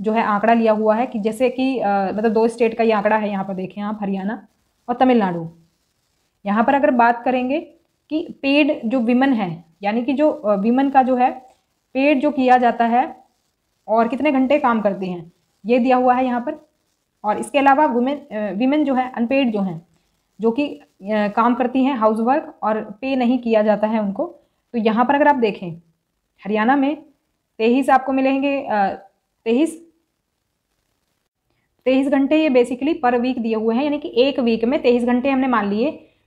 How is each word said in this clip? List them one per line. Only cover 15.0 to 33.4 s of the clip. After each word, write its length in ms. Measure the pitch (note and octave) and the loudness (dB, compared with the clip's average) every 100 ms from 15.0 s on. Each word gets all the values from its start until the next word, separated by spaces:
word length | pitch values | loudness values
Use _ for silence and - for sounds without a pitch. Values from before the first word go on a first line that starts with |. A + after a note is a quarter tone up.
| F#3 | -6
हैं, 200 | F3 E3 _ _ _ G3 | -8 -12 _ _ _ 0
ये 140 | B3 | 2
दिया 160 | B3+ B3+ | 4 2
हुआ 160 | B3+ | 2
है 120 | B3 B3+ | 2 0
यहाँ 160 | A#3+ | -2
पर। 280 | B3 D#4 - _ _ _ _ _ | -6 -10 -16 _ _ _ _ _
और 140 | G#3 G#3 | -4 -4
इसके 200 | A3+ C#4+ | -2 2
अलावा 280 | C#4 C#4 D#4 | 4 4 2
वुमेन, 500 | A#3+ B3+ C#4+ - G#3+ | 2 -2 -4 -8 -6
अ, 160 | G#3 | -6
विमेन 340 | F#3+ C4 D4+ C#4 | -2 0 2 0
जो 80 | |
है 180 | B3+ B3 | 0 -2
अनपेड 400 | A3 A#3 C4+ B3+ | -4 -2 0 0
जो 100 | G#3 | -2
हैं, 260 | F#3+ E3 - _ _ _ _ - | -4 -6 -14 _ _ _ _ -4
जो 100 | A3+ | -2
कि, 160 | A3+ D4 | 0 -4
अ, 140 | - _ _ F#3+ | -8 _ _ -4
काम 440 | G#3+ G#3 A3 A#3 B3 | -2 0 0 0 0
करती 280 | A#3+ C4 | 0 0
हैं 120 | C4 B3 | 0 2
हाउसवर्क 640 | A3 A3 A3+ D4 - - | 0 2 0 -2 -4 -6
और 340 | G#3 A3 G#3+ - | -4 -4 -6 -10
पे 140 | C4 C4 | -4 0
नहीं 240 | A#3+ B3+ | 0 0
किया 220 | A#3 G#3+ | 0 0
जाता 260 | G#3+ G#3 G#3+ | 2 0 0
है 120 | A3+ | -2
उनको, 260 | G3+ G3 F4 - _ _ _ | -2 -4 -8 -10 _ _ _
तो 40 | A#3+ | -2
यहाँ 280 | G#3+ G#3+ A#3+ | 0 0 2
पर 100 | C#4 | 4
अगर 120 | D4 | 2
आप 80 | C#4 | 2
देखें 380 | A3 - F3 D#3+ _ _ _ _ _ _ G3 | 0 -4 -10 -14 _ _ _ _ _ _ -4
हरियाणा 300 | G#3+ A3 C#4 | 0 2 2
में 280 | C4+ D#4+ - _ _ _ _ - | 0 -4 -12 _ _ _ _ -2
तेईस 320 | A3+ B3+ C#4 | 2 2 4
आपको 220 | C4 C#4 | 2 2
मिलेंगे, 500 | C4+ C4 C4+ C#4 C#4 | 0 0 0 -2 -4
अ, 260 | A#3 G#3+ G3 - - _ _ _ A3+ | -2 -2 -2 -4 -14 _ _ _ -2
तेईस, 420 | A#3+ E4 - - _ _ _ _ _ _ _ _ _ _ _ _ _ _ _ _ _ _ _ B3+ | 0 0 -4 -20 _ _ _ _ _ _ _ _ _ _ _ _ _ _ _ _ _ _ _ 0
तेईस 240 | C4 C#4 | 0 2
घंटे 380 | C#4 C#4 D#4 D#4 | 0 2 2 4
ये 20 | |
basically 520 | B3 B3 B3+ C#4 E4+ A#3+ | 2 2 -2 -4 -2 0
per 160 | A#3+ | 0
week 180 | B3+ | -2
दिए 160 | B3+ | -4